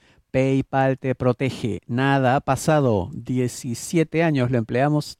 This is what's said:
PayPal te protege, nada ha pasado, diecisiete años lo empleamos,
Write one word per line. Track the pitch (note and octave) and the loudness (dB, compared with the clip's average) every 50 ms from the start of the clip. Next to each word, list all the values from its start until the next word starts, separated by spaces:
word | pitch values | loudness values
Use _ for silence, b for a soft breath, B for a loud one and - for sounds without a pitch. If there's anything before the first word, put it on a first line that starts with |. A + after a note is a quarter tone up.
| b b b b b _ | b b b b b _
PayPal | - C3 C3 C3+ C3+ C3+ C3 - - C3+ C3+ C3+ C3 - | -2 0 0 2 2 0 0 0 0 0 2 2 0 0
te | - C3 B2 | -2 -4 -2
protege, | - B2 B2+ A#2+ - C#3 B2+ - - - A2+ F#2 F2 - | 0 0 0 0 0 -2 -4 -4 -4 -6 -6 -6 -6 -8
nada | - A#2 B2 C3 C#3 C#3 C#3 C3 B2 B2+ | -6 -2 0 2 2 2 4 4 2 2
ha | D3 | 2
pasado, | - - C3+ B2 - E3 D#3 D3+ C#3 B2 A2 G2 F2 G2+ - | 0 0 -2 -2 0 2 2 2 4 2 2 2 0 -2 -6
diecisiete | - A#2 C3 B2+ B2+ B2+ B2 - - - B2+ A#2 - - - - E3 D#3+ - - D#3 E3+ | -10 -8 -4 -2 -2 -2 -2 -4 -6 -8 -8 -8 -8 -8 -2 0 0 0 0 0 0 0
años | E3 D3+ C3+ B2 A#2+ | 2 2 2 0 0
lo | C3 | 0
empleamos, | A#2+ A2 - A#2 A#2+ C3+ D3 D3+ D3+ - - - | 0 -2 -2 -2 0 0 2 2 0 -2 -4 -10